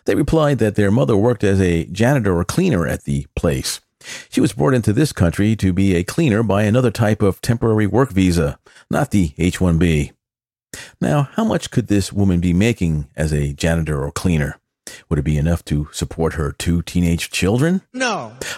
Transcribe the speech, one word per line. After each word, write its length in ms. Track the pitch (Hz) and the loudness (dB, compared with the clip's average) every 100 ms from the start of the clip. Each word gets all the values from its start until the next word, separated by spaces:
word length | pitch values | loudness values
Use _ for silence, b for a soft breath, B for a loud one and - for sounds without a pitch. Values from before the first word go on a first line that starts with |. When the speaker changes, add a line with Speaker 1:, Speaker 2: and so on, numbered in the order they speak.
| - | -4
Speaker 1:
they 80 | |
replied 460 | 101 151 160 147 131 | -2 0 2 2 2
that 160 | 107 101 | 0 2
their 160 | 101 | 2
mother 260 | 110 139 104 | 2 2 2
worked 260 | 98 - | 2 2
as 160 | 101 98 | 2 2
a 260 | 92 82 - | 2 2 -2
janitor 520 | 90 120 143 104 85 | 0 2 2 2 0
or 80 | 87 | 0
cleaner 420 | - 185 101 73 | 0 0 0 -2
at 180 | 80 - | -4 -4
the 200 | 69 - - | -4 -4 -2
place. 460 | 85 67 - - _ _ B B B | -2 -2 -4 -10 _ _ B B B
She 120 | - | 0
was 120 | 156 | 0
brought 220 | 127 147 127 | 0 2 2
into 180 | 107 | 2
this 180 | 104 151 | 2 0
country 440 | - 87 - 104 110 | 2 0 2 0 0
to 180 | 95 | 0
be 220 | 90 98 87 | 2 2 2
a 80 | |
cleaner 400 | 92 - 160 104 | 0 0 2 2
by 180 | 113 98 | 2 2
another 280 | 107 123 123 | 2 2 2
type 320 | - 107 110 | 2 0 2
of 180 | 101 - | 0 0
temporary 460 | - 117 117 107 104 | -2 0 2 2 2
work 240 | 104 131 | 2 2
visa, 480 | 95 92 85 71 - _ B B | 2 2 2 0 -4 _ B B
not 180 | 76 - | -4 0
the 240 | 104 80 - | 0 0 0
H 200 | 87 - | -2 0
one 200 | 92 82 | 2 2
B. 320 | 87 78 69 _ _ _ _ _ _ - B B | 2 0 -2 _ _ _ _ _ _ -20 B B
Now, 280 | - 147 139 | 0 0 -2
how 120 | - | -2
much 280 | 220 196 - | -2 -2 -2
could 160 | - 104 | -2 0
this 260 | 101 95 | 0 0
woman 260 | 101 98 87 | 0 0 2
be 140 | 87 | 2
making 540 | 87 113 117 85 76 71 - | 2 2 0 -2 -2 -4 -4
as 180 | 78 | -2
a 200 | 76 71 | 0 -2
janitor 500 | 71 82 82 78 73 | -2 -2 0 -2 -4
or 80 | 71 | -6
cleaner? 480 | - 92 80 71 - _ _ - B B | -4 0 0 -2 -8 _ _ -20 B B
Would 120 | 76 | -2
it 40 | |
be 140 | 71 76 | 0 0
enough 260 | 80 85 - | 0 -2 -2
to 220 | 76 76 | -4 -4
support 420 | - - - 80 | -8 -8 -4 -4
her 180 | 82 73 | -2 -6
two 300 | - - 85 | -4 -2 -2
teenage 480 | - 87 87 85 - | -2 -2 0 0 -4
children? 520 | - 90 120 160 185 - | -2 0 2 0 -2 -6
Speaker 2:
No. 400 | 254 254 190 113 120 B | -6 -4 -4 -10 -12 B